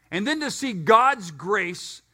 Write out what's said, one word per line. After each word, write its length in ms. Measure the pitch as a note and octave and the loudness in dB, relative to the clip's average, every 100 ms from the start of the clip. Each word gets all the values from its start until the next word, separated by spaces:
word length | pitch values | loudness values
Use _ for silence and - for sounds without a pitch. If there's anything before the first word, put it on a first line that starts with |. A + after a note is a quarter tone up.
| - | -8
And 160 | F3 G#3 | -4 -2
then 140 | D#4 | -2
to 100 | D4 | -4
see 220 | - C4+ | -4 -6
God's 580 | G3 D3+ A3 B3+ C4+ F3 | -2 4 6 6 2 -4
grace 720 | C#3+ E3 G#3 F3 F3+ - - _ | -10 -2 -2 -2 -6 -12 -16 _